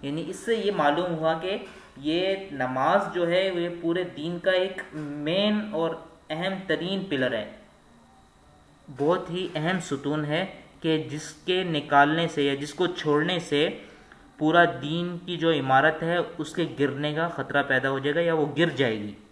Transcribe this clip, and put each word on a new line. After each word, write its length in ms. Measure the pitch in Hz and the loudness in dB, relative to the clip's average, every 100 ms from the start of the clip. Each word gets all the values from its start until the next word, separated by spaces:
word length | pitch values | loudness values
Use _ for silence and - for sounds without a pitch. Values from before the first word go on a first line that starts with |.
यानी 180 | 139 151 | -6 -6
इससे 320 | 180 185 233 220 | -6 -8 -2 0
ये 160 | 202 | 0
मालूम 400 | 185 147 156 180 | 2 2 2 -2
हुआ 220 | 160 160 160 | 0 0 0
कि 180 | 185 214 - - - - | -2 -6 -8 -18 -20 -8
ये 460 | 143 170 190 190 196 | -2 0 0 -2 -6
नमाज 600 | 139 127 127 147 196 196 | -4 -2 2 4 2 2
जो 120 | 175 170 | -2 2
है 160 | 180 190 175 | 2 2 0
ये 80 | 170 170 | -4 -2
पूरे 220 | 165 175 180 | -2 0 -2
दीन 240 | 143 156 175 | -6 -6 -2
का 140 | 190 | 2
एक 300 | 185 190 190 - | 2 0 -4 -10
main 640 | 151 147 147 147 185 208 214 208 | -10 -8 -6 -2 0 2 0 -2
और 280 | 160 165 - - - - | -2 -2 -4 -12 -20 -10
अहम 300 | 156 185 185 - | -6 -4 -4 -2
तरीन 400 | 151 175 196 - | -2 -2 -4 -2
pillar 240 | 139 127 | 0 0
है, 140 | 113 104 - - _ - - - - - _ - - - - - | -2 -6 -14 -20 _ -20 -20 -20 -20 -20 _ -20 -20 -20 -20 -20
बहुत 420 | 131 143 180 170 | 0 2 2 -2
ही 200 | 175 185 151 | -4 -4 -2
अहम 240 | 160 185 | -2 -2
सुतून 440 | - 135 143 151 | -2 -4 -2 -2
है 200 | 147 156 190 - - - | 0 -2 -2 -8 -20 -4
कि 160 | 160 156 127 | 0 0 -2
जिसके 520 | 147 - - - 185 | -8 -10 -8 -2 0
निकालने 640 | 180 151 139 143 143 160 165 | 0 -2 4 6 6 4 0
से 140 | 151 | 2
या 100 | 139 | 0
जिसको 320 | 139 147 - 180 | 0 -6 -2 -2
छोड़ने 520 | 180 151 147 165 180 | 0 2 2 2 -2
से 260 | 170 143 170 - - - - - - - | 0 2 2 -2 -16 -20 -20 -20 -20 -2
पूरा 260 | 151 170 170 135 | 4 6 6 2
दीन 360 | 143 165 175 170 | -4 -2 -4 -6
की 180 | - 170 | -6 0
जो 160 | 165 | 2
इमारत 460 | 156 131 131 151 156 | 2 6 6 6 2
है 180 | 165 175 160 - | -2 0 -2 -6
उसके 240 | 147 - 156 | -6 -2 -4
गिरने 400 | 127 139 135 147 | 0 -2 0 -4
का 140 | 151 170 | -2 -2
ख़तरा 340 | 165 131 143 | -4 -2 0
पैदा 260 | 139 131 135 | 2 2 2
हो 120 | 135 | 0
जाएगा 200 | 139 156 | 0 2
या 140 | 170 | 2
वो 120 | 160 143 135 | 2 0 2
गिर 180 | 170 | 0
जाएगी। 420 | 135 127 107 104 104 - | 2 0 0 -6 -12 -20